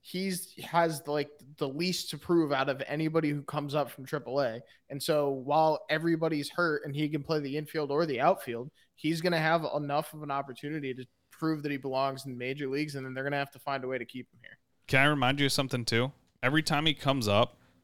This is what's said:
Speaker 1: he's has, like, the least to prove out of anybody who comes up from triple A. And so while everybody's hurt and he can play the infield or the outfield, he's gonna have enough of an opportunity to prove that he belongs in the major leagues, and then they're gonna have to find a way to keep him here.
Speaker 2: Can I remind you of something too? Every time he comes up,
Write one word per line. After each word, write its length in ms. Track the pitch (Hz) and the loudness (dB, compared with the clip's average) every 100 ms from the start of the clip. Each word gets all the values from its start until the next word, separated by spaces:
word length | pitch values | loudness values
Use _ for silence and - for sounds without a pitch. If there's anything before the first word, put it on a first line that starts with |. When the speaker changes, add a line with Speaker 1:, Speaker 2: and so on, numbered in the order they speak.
Speaker 1:
he's 520 | - 180 190 175 - - | -8 -4 -2 -4 -8 -14
has, 380 | - 165 170 151 - | -2 2 2 0 -2
like, 240 | 147 143 - 139 151 | -2 -2 -10 -20 -6
the 120 | 139 | -6
least 420 | 139 180 175 - | -2 -2 -2 -6
to 80 | 147 | -10
prove 340 | - 170 151 | 2 4 4
out 160 | 135 139 | 2 0
of 140 | 135 - | -2 -4
anybody 440 | 147 160 160 156 | -2 2 2 2
who 120 | 147 | -2
comes 320 | 139 151 143 | -4 -6 -2
up 160 | 147 135 | -2 -2
from 140 | - | -6
triple 360 | 131 151 120 139 | -8 -8 -2 0
A. 180 | 127 113 - _ _ | 0 -4 -14 _ _
And 120 | 139 | -6
so 280 | - 151 143 | 0 2 2
while 560 | 135 127 151 156 156 - | -2 2 4 4 2 0
everybody's 640 | 156 165 160 160 151 143 | 0 2 2 0 0 -2
hurt 320 | - 170 147 | 0 2 0
and 100 | 147 | -2
he 140 | 143 151 | -2 -2
can 140 | 151 | -2
play 160 | 143 156 | 0 -2
the 160 | 143 147 | 0 -6
infield 340 | 151 160 143 | -4 -4 0
or 140 | 143 165 | 0 2
the 140 | 123 | 4
outfield, 500 | 151 190 - 117 131 _ _ | 4 4 -2 -6 -8 _ _
he's 260 | _ 151 165 | _ -2 0
gonna 160 | 175 165 | 0 2
have 260 | 160 165 156 147 | 2 2 0 -4
enough 360 | 143 147 156 | -2 -2 -4
of 80 | 156 | -12
an 80 | 147 | -6
opportunity 600 | 139 135 123 147 156 135 | -6 -6 -10 -8 -6 -6
to 120 | 127 127 _ _ | -8 -12 _ _
prove 320 | - 160 156 | -4 -2 -2
that 80 | 143 | -2
he 60 | 139 | -4
belongs 460 | 135 131 135 131 135 | -2 0 0 -2 -10
in 60 | |
the 40 | 123 | -6
major 280 | 123 143 139 | -6 -4 -4
leagues, 280 | 139 151 139 | -2 -4 -6
and 80 | 131 | -8
then 80 | |
they're 100 | 131 | -4
gonna 120 | 139 143 | -2 -2
have 140 | 139 | -4
to 80 | 127 | -8
find 240 | - 135 | -6 -4
a 20 | 127 | -4
way 100 | 131 | -6
to 60 | |
keep 220 | 117 127 120 | -6 -10 -14
him 60 | _ | _
here. 160 | - - _ _ - | -20 -20 _ _ 2
Speaker 2:
Can 120 | 135 | 4
I 40 | 143 | 6
remind 320 | 147 127 139 | 4 2 4
you 60 | 139 | 2
of 60 | |
something 320 | - 135 123 117 | 2 0 -2 0
too? 260 | 113 131 - _ _ | 2 0 -4 _ _
Every 200 | 123 156 | 2 2
time 220 | 151 147 156 | 2 2 2
he 60 | |
comes 340 | 147 139 139 107 | 0 0 2 4
up, 280 | 101 - _ _ _ | 4 4 _ _ _